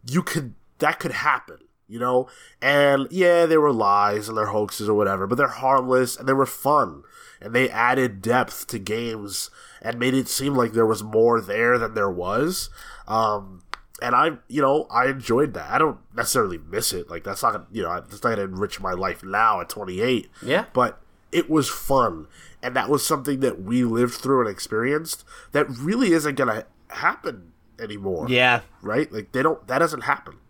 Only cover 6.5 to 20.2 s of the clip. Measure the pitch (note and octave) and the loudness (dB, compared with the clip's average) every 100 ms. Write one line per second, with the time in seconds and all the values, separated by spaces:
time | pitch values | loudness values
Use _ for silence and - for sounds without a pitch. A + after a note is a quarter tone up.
6.5 | - C#3 D3 G#2 E2 - - - - G#2+ | -2 2 2 2 -6 -20 -20 -20 -18 -4
7.5 | A#2+ C3 A2 A#2+ C3 B2+ G2 A2 B2 A#2 | 0 0 2 2 2 0 -2 0 0 0
8.5 | - - A2+ F#2+ A2+ A#2 A2 G2+ F2+ - | -8 -10 -10 -4 -4 -4 -8 -10 -10 -10
9.5 | - - - A2+ A#2+ B2 C3+ B2+ - C#3+ | -14 -20 -10 -8 -2 0 0 -2 -4 0
10.5 | C3+ A#2 A2+ A2 G#2+ G#2+ G#2+ A#2 A2+ G2 | 0 2 2 2 2 0 4 4 4 0
11.5 | G#2 A#2+ B2 A2 G#2+ G2+ F2+ F2+ G#2+ D#3 | 0 2 2 0 0 -2 -2 -2 0 -2
12.5 | F#3 - - - - - A2 A2 G#2 F#2+ | -4 -8 -12 -20 -20 -4 0 0 -2 -8
13.5 | F#2 - - _ - B2 B2 D#3+ C#3+ _ | -20 -18 -18 _ -8 0 2 2 -2 _
14.5 | C#3 C3+ D3 - - E3+ C3+ A#2 A#2 D3 | 0 2 2 0 0 0 -2 0 2 2
15.5 | F2+ - B2 D#3 A#2 - - A#2 C3 G2+ | -2 -4 2 2 0 -10 -6 0 0 0
16.5 | E2 D2+ G2+ - F#2 E2+ E2+ G2 G2 A#2+ | -4 -6 -4 -4 -6 -8 -12 -10 -2 -2
17.5 | G#2 - G#2 E2+ F2 - G#2 A#2+ G#2+ F#2+ | -2 -8 -6 -4 -6 -8 -4 -2 -2 -4
18.5 | F#2 G2+ - F#2+ F2+ F#2+ F2+ F#2+ G2+ A2+ | -4 -6 -4 -6 -2 -4 -6 -4 2 2
19.5 | G2 F2 - F#2+ F#2 A#2+ A#2+ | 2 -4 -10 -8 -2 0 0